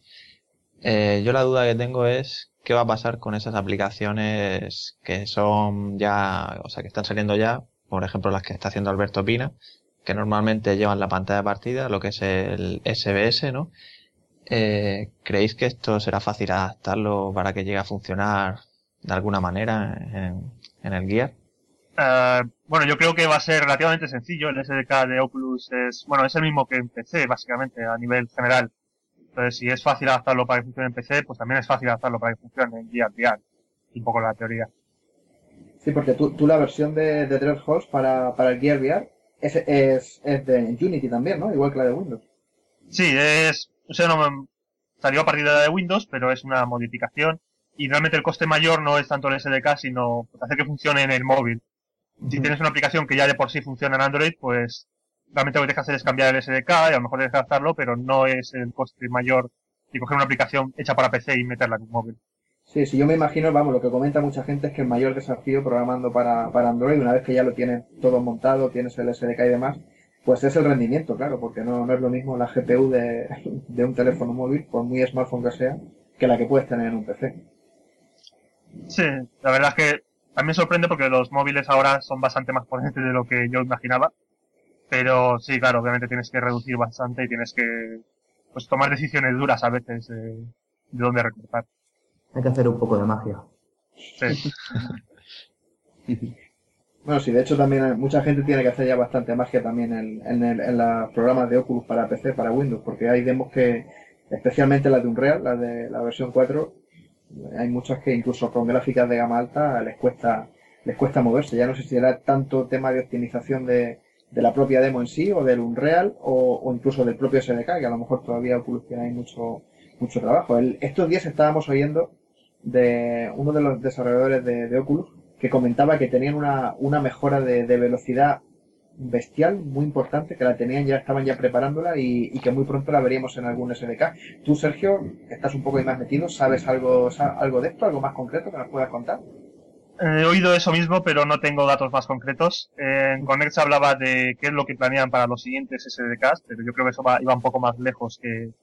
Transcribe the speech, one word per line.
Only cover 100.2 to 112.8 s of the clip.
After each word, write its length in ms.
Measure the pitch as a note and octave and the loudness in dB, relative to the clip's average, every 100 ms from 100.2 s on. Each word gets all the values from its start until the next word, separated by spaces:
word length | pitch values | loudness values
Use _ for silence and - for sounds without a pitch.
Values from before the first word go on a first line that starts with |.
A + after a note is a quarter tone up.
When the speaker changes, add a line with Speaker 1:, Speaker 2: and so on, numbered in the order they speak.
| - | -4
Speaker 3:
en 180 | A#2+ | 0
el, 160 | A#2+ A2+ | 0 0
en 180 | - B2 | 0 2
los 360 | A#2 A2+ A2 | 2 0 -2
programas 360 | - A#2+ C3 B2 | 0 2 2 2
de 60 | B2 | 2
Oculus 280 | B2 A#2+ - | 0 -4 -2
para 240 | A2+ A2 | -2 -2
P 80 | A2+ | -2
C, 160 | B2 | -4
para 180 | G#2 A2+ | -2 -2
Windows, 300 | B2 C#3 A2 | 0 -2 -4
porque 240 | - G2+ A#2 | -6 -2 2
hay 140 | B2 | 2
demos 300 | B2 B2+ B2+ | 2 -2 -2
que, 320 | C3 B2 A#2 - - - _ - | 2 2 0 -6 -20 -20 _ -10
especialmente 580 | G#2+ B2+ - C#3 C#3 C#3 | -4 0 2 4 4 4
la 100 | C3 | 4
de 80 | A#2+ | 2
Unreal, 360 | A2+ C3+ D#3 | 2 2 2
la 120 | C3 B2 | 0 -2
de 340 | A#2+ A#2+ A#2 | -4 -6 -8
la 120 | A#2 | -6
versión 300 | A#2 - B2+ | -6 -4 -2
cuatro, 420 | B2+ B2+ D3+ D#3 - _ _ _ _ _ D3 C3+ - | 2 2 0 -4 -10 _ _ _ _ _ -18 -12 -6
hay 100 | A#2+ | -4
muchas 300 | B2 B2+ C3+ | -2 -4 -4
que 140 | - | 0
incluso 380 | A#2+ A#2+ B2 A#2+ | 0 -2 -2 -2
con 160 | A#2+ A#2 | 0 0
gráficas 400 | B2+ C#3 C3 B2 | 0 2 2 2
de 100 | A#2+ | 2
gama 200 | A#2 A#2 | 2 0
alta 440 | B2 D3 D3+ B2 | -2 0 0 0
les 160 | A2 - | -4 -2
cuesta, 520 | B2 - A#2 A2 - _ _ _ | -2 0 0 -2 -4 _ _ _
les 140 | - - | -8 -2
cuesta 240 | D#3 - | 0 2
moverse. 340 | A#2+ B2 D3 A#2 | 2 2 0 0
Ya 120 | B2 | 0
no 80 | C3 | -2
sé 80 | |
si 120 | - B2 | -4 2
era 260 | B2+ B2 | 2 2
tanto 460 | - C3+ C3+ C3 B2 | 0 0 0 -2 -2
tema 240 | C3 | -2